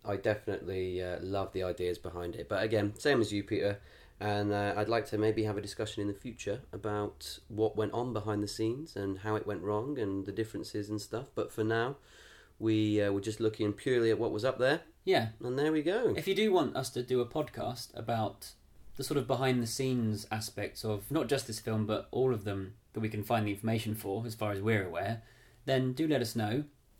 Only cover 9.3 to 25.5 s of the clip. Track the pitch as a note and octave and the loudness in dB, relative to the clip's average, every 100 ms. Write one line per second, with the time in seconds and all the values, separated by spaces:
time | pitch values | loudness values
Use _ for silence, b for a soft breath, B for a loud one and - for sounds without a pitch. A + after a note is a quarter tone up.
9.3 | G#2+ - F#2+ F#2+ G#2 C3+ C#3 G2+ G2 G2 | -2 -2 -4 0 0 0 -2 -2 -2 -4
10.3 | F#2 A2 E2 D#2 G#2+ G#2 G#2+ - A2 C3 | -4 -4 -4 -6 -6 -4 -4 -4 -6 -6
11.3 | - - - A2 A2+ B2 C#3 B B B | -6 -6 -2 0 2 0 -4 B B B
12.3 | B B - A2 A2 G#2+ G#2 G2+ G2+ A2 | B B -2 2 4 4 4 4 2 0
13.3 | G#2+ G#2+ - G#2 G2+ C3+ B2 A2+ G#2 A2+ | 0 0 2 0 0 2 4 4 4 2
14.3 | G#2 C3 B2 B2+ E3 - - F#3+ E3 A2+ | 0 0 2 2 2 -2 -6 2 4 2
15.3 | - A#2+ C3 D3+ D#3 D3 A3 A3+ G2+ F3 | -2 -4 2 2 2 2 2 2 2 0
16.3 | F#3+ A3 F#3 C3+ - B2+ - - B2 A#2+ | 2 4 4 4 0 -4 -4 0 0 0
17.3 | D#3+ D3+ - - A2+ - - A2+ A2+ G#2+ | -2 -4 -4 -6 -6 -10 -8 -2 0 -2
18.3 | - - - - - - - C3+ D3 A#2 | -4 -14 -20 -20 -20 -12 -8 -2 0 2
19.3 | B2+ C3 B2+ A2+ - C3 B2 A2 G2+ - | 2 4 2 2 0 0 2 2 0 -2
20.3 | A2 - - G2+ - A2 G#2 - D3+ A#2 | -4 -4 -6 -6 -4 -2 -2 0 0 2
21.3 | C#3 - G#2+ - A2 G#2 G#2+ - A#2+ C3 | 0 0 -6 -2 0 2 0 0 2 4
22.3 | A#2 G#2 G2 F#2+ - _ A2 A2 G#2+ G#2+ | 2 0 -4 -6 -12 _ -4 -4 -2 0
23.3 | A#2 G#2 G2 A2+ A2+ G#2 G#2 G2+ G2+ A#2 | 2 2 0 0 0 0 -4 -2 -2 -4
24.3 | A2 G#2+ G2 G#2+ A2 F2+ E2 G2+ A2+ B | -4 -2 0 2 2 2 -2 -2 -4 B
25.3 | B B | B B